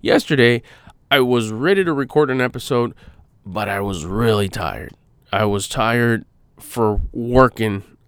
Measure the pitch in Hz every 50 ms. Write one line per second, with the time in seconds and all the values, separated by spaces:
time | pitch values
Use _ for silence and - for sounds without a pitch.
0 | - - - 269 - - 160 135 120 117 120 120 - - - - _ - - _
1 | _ _ - 139 127 123 123 120 110 107 110 110 135 170 196 196 190 170 156 139
2 | 139 131 - 151 151 127 127 131 123 123 - 127 - - 135 120 120 117 - -
3 | - - - - - _ _ _ _ 101 90 104 104 98 98 98 101 101 95 87
4 | 76 87 95 107 120 117 110 104 101 95 - - 87 76 50 53 - - - _
5 | _ _ _ _ _ _ - 98 107 104 101 101 98 - - - 110 113 117 120
6 | 120 120 117 110 - _ _ _ _ _ _ - - - - 123 113 107 104 101
7 | - - - - 117 120 120 127 131 123 - - 110 107 101 98 98 - - _
8 | _